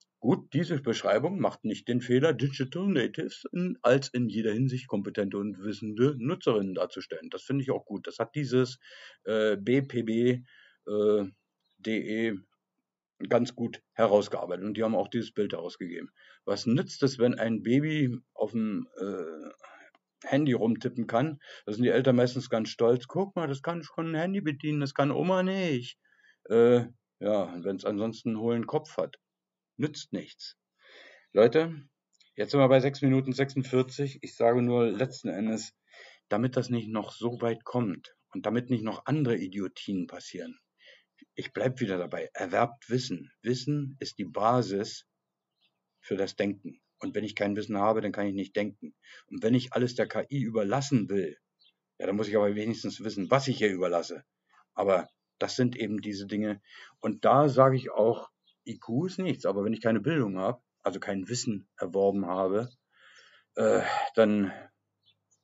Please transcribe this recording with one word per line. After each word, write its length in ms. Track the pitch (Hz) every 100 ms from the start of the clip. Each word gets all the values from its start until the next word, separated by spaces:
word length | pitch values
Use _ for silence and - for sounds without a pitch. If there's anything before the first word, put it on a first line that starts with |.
| _ _
Gut, 320 | 113 185 -
diese 280 | 139 165 156
Beschreibung 580 | 117 107 92 101 151 190
macht 260 | 104 -
nicht 240 | 110 104 -
den 120 | 123
Fehler, 320 | 123 123 156
Digital 540 | 131 139 135 131 170 202
Natives 580 | 160 107 - - - -
in, 260 | 180 180 -
als 260 | - 139 139
in 200 | 123 123
jeder 240 | 104 110
Hinsicht 360 | 107 131 127 -
kompetente 500 | 101 101 101 101 101
und 240 | 104 92
wissende 520 | 101 101 107 107 131 139
Nutzerinnen 580 | - 185 - 107 98
darzustellen. 540 | 85 90 95 - 82 82
Das 120 | 95
finde 200 | - 135
ich 80 | 135
auch 140 | 101
gut. 220 | - 101 -
Das 120 | -
hat 160 | 110
dieses, 440 | 151 135 127 127 127 - - - -
äh, 320 | - 110 107 101
B 260 | 101 131
P 200 | 135 120
B, 400 | 117 113 120 123 123 - _ _ -
äh, 380 | 104 104 104 101 - _ _ _ _
D 500 | 110 107 85 110 113
E 100 | 101 98 _ _ _ _ _ _ - -
ganz 260 | 117 120
gut 280 | - 117 - _
herausgearbeitet. 720 | - 110 101 101 92 87 90
Und 120 | 101 110
die 80 |
haben 100 | 110
auch 140 | 104 98
dieses 240 | 120 104
Bild 200 | - 101
herausgegeben. 580 | 85 85 - 87 82 - _ - -
Was 220 | - 101 -
nützt 360 | 131 135 -
es, 160 | 135 -
wenn 160 | 120
ein 280 | - 113 110
Baby 540 | 113 131 151 151 131 123 -
auf 200 | - 110
dem, 360 | 113 110 95 85 -
äh, 540 | 98 98 80 78 - - - - - _ _ _
Handy 280 | - 139 151
rumtippen 540 | 120 113 110 123 123 110
kann? 320 | 117 151 147 - -
Da 80 | -
sind 120 | 107
die 60 | 120
Eltern 260 | 123 131 120
meistens 340 | 123 127 -
ganz 200 | 113 110
stolz. 360 | - 117 123 -
„Guck 300 | 165 196 180
mal, 100 | 156
das 160 | 139
kann 220 | 165 170
schon 260 | 147 - 165
ein 100 | 156
Handy 200 | 175 196
bedienen, 400 | 151 143 156 151
das 140 | 139
kann 180 | - 143
Oma 320 | 131 170 185
nicht.“ 520 | 185 190 180 127 120 - _ _ _ _ -
Äh, 380 | 113 117 120 120 - _ -
ja, 220 | 101 107
und 220 | 90 87
wenn's 200 | 90 95
ansonsten 460 | - 104 113 113 123
einen 100 | 110
hohlen 260 | 117 117 107
Kopf 300 | 151 151 -
hat. 200 | 78 - _ _ _ _ _ -
Nützt 360 | 147 151 -
nichts. 440 | 95 - - - - _ _ _ - - - _
Leute, 560 | 98 120 156 165 156 - _ _ _ _
jetzt 160 | - 104
sind 80 | 143
wir 100 | 131
bei 120 | 135
sechs 200 | 131 135
Minuten 320 | 139 131 135
sechsundvierzig. 880 | 127 139 135 131 127 127 - 143 -
Ich 120 | -
sage 260 | - 117 123
nur 260 | 120 120 117
letzten 420 | 101 131 - 104
Endes, 440 | 87 110 110 - _ _ - - - -
damit 280 | 104 127 127
das 120 | 120
nicht 200 | 120 107
noch 240 | 110 104
so 280 | - 117 123
weit 240 | 117 113
kommt 520 | - 123 110 82 - _ _
und 140 | 95 104
damit 240 | 117 123
nicht 120 | 120
noch 240 | 110 92 -
andere 300 | 151 131 107
Idiotien 720 | 92 98 92 - - 98 82
passieren. 500 | 90 - 92 82 - _ _ - - _ _ - -
Ich 160 | -
bleib 280 | - 120 127
wieder 160 | 110 92
dabei. 320 | 82 87 80
Erwerbt 560 | - 92 98 120 - -
Wissen. 400 | 123 - 139 - _
Wissen 540 | 117 127 139 147 139 -
ist 180 | 101 -
die 60 |
Basis 800 | 95 101 107 127 101 98 110 - - _ _ _ _ _ _ _ _ _
für 160 | - 98
das 180 | 95
Denken. 460 | - 101 98 - - _ -
Und 160 | 147
wenn 80 | 107
ich 140 | 104 -
kein 180 | 101
Wissen 240 | 104 104 101
habe, 220 | 104 110
dann 100 | 101
kann 160 | - 101
ich 80 |
nicht 220 | 98 95 -
denken. 400 | 104 - 78 - - - -
Und 160 | -
wenn 100 | 110
ich 180 | 123 123
alles 220 | 117 123
der 140 | 123 107
K 160 | 110 -
I 120 | 143
überlassen 680 | 113 110 101 127 139 131 90
will, 300 | 98 82 - _ _ _ _ _ -
ja, 80 | 92
dann 100 | 101
muss 100 | 107
ich 100 | 107
aber 200 | 104 104
wenigstens 460 | 110 113 107 -
wissen, 260 | 107 98 92
was 160 | 131 135
ich 120 | 101
hier 120 | 104
überlasse. 540 | 92 90 87 82 82 - _ _ _ _
Aber 340 | - 98 92 - _ _ -
das 160 | 101
sind 220 | - 123 123
eben 240 | 110 107
diese 260 | 107 98 101
Dinge. 340 | 107 107 101 _ - - _
Und 260 | 113 104
da 240 | 110 127 147
sage 280 | 127 131 131
ich 140 | 117
auch, 400 | 117 110 113 - _ _ _ -
I 120 | 104
Q 280 | - 117 185
ist 120 | 185
nichts. 280 | 185 - 87
Aber 180 | 98
wenn 80 | 101
ich 80 | 110
keine 200 | - 113
Bildung 380 | 104 160 107 95
habe, 220 | 98 123 _ _
also 180 | 101 95
kein 280 | - 98 92
Wissen 400 | 123 - 101 - -
erworben 500 | 95 98 98 98 90
habe, 420 | 92 95 101 127 - _ _ - - - _ _
äh, 280 | - 110 - - - -
dann 380 | - 110 104 98 - - _ _ _ _ _ _ _